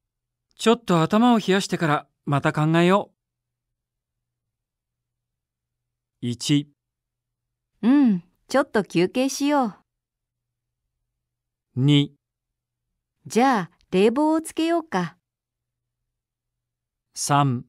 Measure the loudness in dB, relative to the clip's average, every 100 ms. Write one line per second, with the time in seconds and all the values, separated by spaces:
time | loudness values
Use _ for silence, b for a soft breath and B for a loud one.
0 | _ _ _ _ _ -4 0 0 0 0
1 | 2 2 2 2 0 -2 -2 -4 -2 -2
2 | -6 _ -4 -2 -2 -2 0 2 2 2
3 | -2 _ _ _ _ _ _ _ _ _
4 | _ _ _ _ _ _ _ _ _ _
5 | _ _ _ _ _ _ _ _ _ _
6 | _ _ -8 -6 -2 -2 -4 _ _ _
7 | _ _ _ _ _ _ _ _ 2 4
8 | 4 0 -4 _ -4 -2 0 -2 -2 -2
9 | -2 -2 -4 -2 -2 0 -2 -6 _ _
10 | _ _ _ _ _ _ _ _ _ _
11 | _ _ _ _ _ _ _ -2 2 2
12 | 0 _ _ _ _ _ _ _ _ _
13 | _ _ -6 0 2 0 -4 _ _ 0
14 | 2 2 0 0 -4 -6 -2 -2 -4 -6
15 | -6 -12 _ _ _ _ _ _ _ _
16 | _ _ _ _ _ _ _ _ _ _
17 | _ -10 -2 0 0 -2